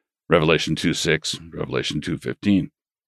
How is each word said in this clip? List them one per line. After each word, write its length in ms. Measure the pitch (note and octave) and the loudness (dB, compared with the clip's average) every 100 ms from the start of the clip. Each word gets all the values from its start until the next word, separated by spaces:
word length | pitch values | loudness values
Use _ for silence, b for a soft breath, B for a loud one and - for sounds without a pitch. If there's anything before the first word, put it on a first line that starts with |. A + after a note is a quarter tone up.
| _ _ - | _ _ 2
Revelation 460 | E2 D#2 D#2+ - | 2 4 2 2
two 200 | D#2 F2 | -2 -2
six, 440 | D#2 E2+ D#2 - - E2+ | 0 0 0 -2 -8 -10
Revelation 480 | D#2+ D#2+ B1+ - D2+ | -10 -4 -4 -4 -6
two 160 | F2 D2 | -4 -6
fifteen. 540 | A#1+ - G#2 G2 - _ _ _ | -6 -2 2 2 2 _ _ _